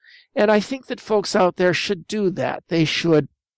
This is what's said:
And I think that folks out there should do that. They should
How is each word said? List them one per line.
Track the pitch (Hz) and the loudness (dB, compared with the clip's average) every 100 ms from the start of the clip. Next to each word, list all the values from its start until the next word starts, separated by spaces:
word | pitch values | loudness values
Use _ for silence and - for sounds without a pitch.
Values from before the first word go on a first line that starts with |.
| _ - _ | _ -20 _
And | 262 208 | -2 2
I | 214 | 2
think | - 262 - | 0 -8 -10
that | 247 | -10
folks | - 214 - 202 | -2 -2 0 2
out | 180 175 | 0 2
there | 180 | 0
should | 160 - 196 - | 0 -2 -6 -6
do | 214 190 | -2 -2
that. | 175 123 - - | -2 -4 -6 -4
They | 165 | 0
should | 156 - 170 156 139 _ _ | 0 0 2 2 2 _ _